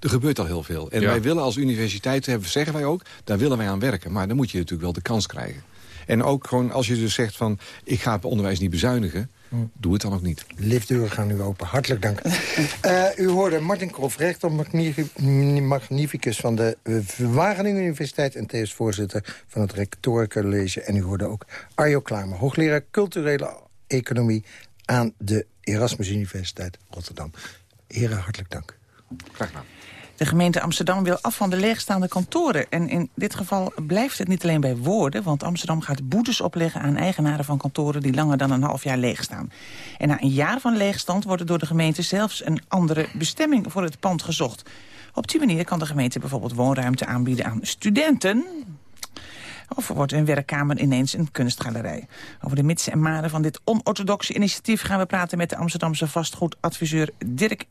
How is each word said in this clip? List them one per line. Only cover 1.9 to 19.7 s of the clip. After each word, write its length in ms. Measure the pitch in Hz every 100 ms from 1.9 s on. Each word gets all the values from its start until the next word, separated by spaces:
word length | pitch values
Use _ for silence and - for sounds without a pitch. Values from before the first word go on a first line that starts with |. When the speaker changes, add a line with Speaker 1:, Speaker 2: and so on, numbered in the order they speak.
| 98 131 135 131
Speaker 1:
hebben, 220 | 120 92
zeggen 240 | 139 151
wij 120 | 156
ook, 180 | 143 175 - -
daar 140 | - 104
willen 200 | 143 127
wij 100 | 107
aan 100 | 95
werken. 340 | 131 98 -
Maar 140 | 90 95
dan 80 | 123
moet 140 | 123
je 60 | 92
natuurlijk 260 | 82 87
wel 100 | 87
de 100 | 87
kans 240 | 95 113 101
krijgen. 360 | - 55 69 - - - - -
En 160 | 113
ook 240 | 131 135 -
gewoon 240 | 127 123
als 160 | 131 113
je 80 |
dus 200 | 120 113
zegt 220 | - 113 -
van, 220 | 113 101 - -
ik 160 | - 123
ga 140 | -
op 100 | 107
onderwijs 340 | - 113 98 92
niet 120 | 95
bezuinigen, 600 | 85 123 123 101 85 120 _ -
Speaker 3:
Hm. 80 | 120 113
Speaker 1:
doe 200 | - 117
het 100 | 101
dan 100 | 107
ook 100 | 98
niet. 220 | 90 78 - 82
Speaker 3:
Liftdeuren 540 | 101 120 107 127 110
gaan 160 | - 104
nu 140 | 104
open. 260 | 98 98 92
Hartelijk 360 | 131 139 123
dank. 180 | 104 104
<laughs> 60 | - 170 - - 147 -
Eh, 240 | 202 185 185 196
u 120 | 185
hoorde 320 | 180 196 160
Martin 300 | 156 196 180
Krofrecht, 520 | - 135 - 165 170
magnifi-, 800 | 180 156 156 165 165 143 143 - 135 139 139 143
magnificus 760 | 135 139 - 135 147 139 - 107
van 180 | 123
de, 220 | 113 113 113
eh, 120 | - 113 101 - 123
Wageningen 500 | 120 180 196 202 202
Universiteit... 520 | 185 147 143 - 143
en 120 | 127 107
tevens 260 | 117 107
voorzitter 680 | - 113 101 104 104 - - -
van 160 | -
het 100 | 101